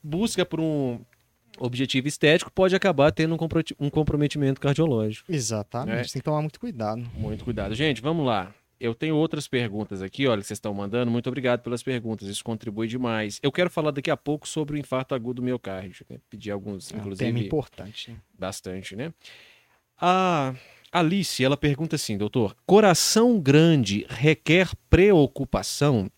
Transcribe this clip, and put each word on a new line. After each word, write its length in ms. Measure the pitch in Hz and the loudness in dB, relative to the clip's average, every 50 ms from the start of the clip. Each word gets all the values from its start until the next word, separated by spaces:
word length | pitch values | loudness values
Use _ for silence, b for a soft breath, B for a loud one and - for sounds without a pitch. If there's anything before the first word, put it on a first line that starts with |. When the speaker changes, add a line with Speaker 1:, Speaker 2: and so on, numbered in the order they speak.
| _ | _
Speaker 1:
busca 420 | 151 147 175 220 226 - - 180 | -4 -2 -2 0 0 0 0 -2
por 140 | - - 160 | -2 0 -2
um 400 | 160 160 156 147 139 127 120 113 - _ _ _ _ _ _ _ _ _ - - | -2 0 0 0 -2 -2 -4 -6 -12 _ _ _ _ _ _ _ _ _ -12 -6
objetivo 500 | 127 120 120 120 135 127 - 131 123 147 | -6 -6 -2 -2 -2 0 0 -2 -2 -2
estético, 420 | - - - 147 156 175 - - | -4 2 4 4 4 4 2 -2
pode 240 | _ - 185 185 180 | _ 2 2 4 4
acabar 380 | 190 - 196 165 135 139 151 | 2 2 2 4 4 4 4
tendo 220 | 156 - 160 160 165 | 4 2 0 0 0
um 40 | 160 | -2
comprometi-, 380 | 165 165 - 165 160 - - _ | -4 -2 0 -2 -2 -2 -6 _
um 120 | 143 143 | -4 -2
comprometimento 720 | - 156 156 - 151 147 147 143 - 147 143 135 135 - | 0 0 0 0 0 0 0 0 0 0 0 0 0 0
cardiológico. 680 | - 139 139 139 160 165 131 113 107 107 107 - _ - | 0 -2 2 2 2 2 2 0 0 -2 -4 -8 _ -6
Speaker 2:
Exatamente, 680 | 175 147 120 104 113 107 101 _ - 117 135 - 113 117 | -4 -4 -2 -2 -4 -4 -6 _ -8 -6 -4 -4 -4 -4
Speaker 1:
Né? 60 | 123 | -4
Speaker 2:
tem 80 | - - | -4 -8
que 80 | 139 | -6
tomar 180 | - - 151 151 | -4 -2 -2 -2
muito 160 | 151 151 - - | -2 -4 -8 -8
cuidado. 420 | - 240 190 120 110 104 110 117 120 120 - | -12 -10 -6 -4 -4 -4 -4 -4 -6 -10 -8
Speaker 1:
Muito 300 | - 110 107 107 101 - | -8 -6 -6 -6 -6 -6
cuidado. 320 | - 117 104 98 98 110 | -6 -4 -4 -4 -4 -2
Gente, 260 | 113 151 156 139 110 | -2 0 0 -2 -2
vamos 240 | 110 147 165 170 147 | -2 -2 -2 0 0
lá. 280 | 127 113 101 90 95 - _ _ _ _ _ | 0 0 0 -2 -6 -12 _ _ _ _ _
Eu 160 | - 117 113 | -4 -4 -4
tenho 220 | _ - 156 160 151 | _ -2 0 2 2
outras 280 | 156 156 - 151 139 | 2 0 -2 -6 -6
perguntas 560 | - - 127 120 110 98 107 107 92 101 95 | -4 -2 -2 -2 -2 -4 -6 -6 -6 -6 -8
aqui, 240 | 95 95 _ - 139 | -8 -8 _ -2 0
olha, 140 | 131 113 101 | 2 2 0
que 60 | 98 - | -2 -8
vocês 80 | 104 | -12
estão 180 | 101 _ 110 101 | -8 _ -6 -6
mandando. 380 | 98 101 101 101 120 123 120 | -6 -6 -4 -2 -2 0 0
Muito 160 | 117 120 117 131 | 0 -2 -2 -4
obrigado 340 | 123 139 127 123 120 117 | -6 -2 0 0 0 0
pelas 220 | _ 120 123 117 - | _ -6 -8 -6 -4
perguntas, 460 | - 131 120 113 117 110 98 101 98 | -4 -6 -4 -4 -6 -8 -8 -8 -10
isso 120 | 101 - - | -10 -8 -6
contribui 420 | - 113 107 - 113 101 107 113 113 | -8 -8 -6 -8 -8 -6 -4 -4 -4
demais. 500 | 113 127 127 120 113 110 107 104 101 - - | -4 -4 -2 -2 -2 -2 -4 -4 -8 -2 -4
Eu 80 | 143 | -2
quero 180 | - - 180 175 | 0 0 0 0
falar 220 | - - 156 151 | 0 -2 -2 -2
daqui 180 | 143 143 135 - | -2 -2 -2 -2
a 60 | 151 | -2
pouco 320 | - _ - 151 151 - - | -2 _ -4 -4 -4 -6 -8
sobre 300 | - 160 156 143 147 147 | -6 -6 -6 -4 -6 -8
o 20 | |
infarto 340 | 139 - - 131 131 _ 143 | -6 -4 -4 -4 -4 _ -6
agudo 280 | 131 113 120 127 123 | -6 -4 -6 -6 -4
do 40 | 123 | -4
miocárdio, 600 | 127 127 117 _ - 95 95 95 95 - - - _ | -4 -4 -4 _ -8 -10 -10 -10 -12 -16 -18 -20 _
né? 80 | - - _ _ | -20 -20 _ _
Pedir 220 | - 104 - 104 | -20 -14 -8 -8
alguns, 380 | 101 101 95 104 101 92 87 - - | -8 -6 -6 -8 -10 -10 -12 -12 -12
Speaker 2:
É 20 | |
um 40 | 110 | -10
Speaker 1:
inclusive. 260 | 104 101 98 92 - 117 | -8 -8 -6 -4 -2 -2
Speaker 2:
tema 100 | 120 120 110 | -2 -2 -2
importante, 680 | 98 160 156 131 - _ - - 98 107 - - - | -2 -2 -4 -4 -6 _ -16 -16 -16 -14 -16 -16 -16
né? 60 | 117 98 _ _ _ _ | -16 -20 _ _ _ _
Speaker 1:
Bastante, 580 | 92 92 98 - _ 98 90 95 95 - 95 | -10 -10 -10 -10 _ -10 -10 -10 -12 -12 -10
né? 180 | 104 131 165 160 B B B B B B B B B B B B B B B _ _ | -10 -10 -10 -12 B B B B B B B B B B B B B B B _ _
A 560 | - 175 185 185 190 185 175 156 139 131 127 127 B B B B B B - | 2 2 2 4 2 2 2 0 0 -2 -4 -8 B B B B B B 0
Alice, 500 | 175 170 156 185 202 160 - - - 127 | 2 2 2 2 0 -2 -2 0 0 2
ela 140 | 131 143 - | 2 2 2
pergunta 400 | - 147 143 - 160 160 - 147 | 0 0 0 0 -2 -4 -4 -4
assim, 200 | - - 110 98 | -2 -4 -2 -2
doutor: 380 | 104 104 - 131 113 98 - _ _ | -2 0 2 0 0 0 -2 _ _
coração 720 | - 180 208 220 196 170 - - - - 214 226 247 240 208 | 4 6 8 8 8 6 4 4 2 4 6 6 6 4 4
grande 680 | 151 131 139 151 160 170 165 143 120 95 98 104 - - | 4 6 8 8 8 8 6 6 4 2 0 -2 -2 -6
requer 640 | - - 127 151 156 - _ - 156 180 190 165 - - _ _ | -6 2 2 2 2 2 _ 2 4 4 4 2 -2 -12 _ _
preocupação? 1200 | - 160 185 208 202 165 143 127 _ - 135 - - 98 92 - - - 143 147 139 113 95 101 _ | 6 6 8 8 8 6 6 4 _ -6 -6 -2 -2 -4 -2 -4 -2 0 2 2 2 2 0 -2 _